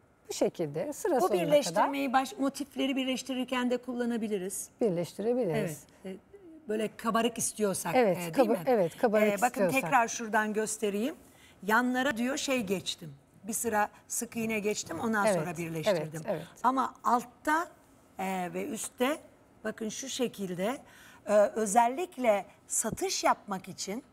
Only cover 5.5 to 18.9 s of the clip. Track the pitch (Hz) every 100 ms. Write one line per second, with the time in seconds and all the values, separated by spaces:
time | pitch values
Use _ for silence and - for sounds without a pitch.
5.5 | 147 156 147 - - 190 190 - 403 359
6.5 | 320 269 214 214 - 233 226 233 233 -
7.5 | - 208 180 175 254 226 170 175 202 233
8.5 | 220 165 240 170 - 233 214 214 202 240
9.5 | - 190 269 175 262 233 - 226 214 214
10.5 | 214 214 - 208 202 247 339 - - -
11.5 | - 190 220 247 254 262 220 240 285 -
12.5 | 262 190 185 - - 160 139 _ - 196
13.5 | 220 233 214 208 - - - 226 233 220
14.5 | 220 202 214 - 330 233 220 202 180 156
15.5 | 160 165 165 156 180 156 160 160 165 165
16.5 | - 240 262 233 - - 240 - - -
17.5 | 311 349 - - - - - 190 190 180
18.5 | 175 196 214 -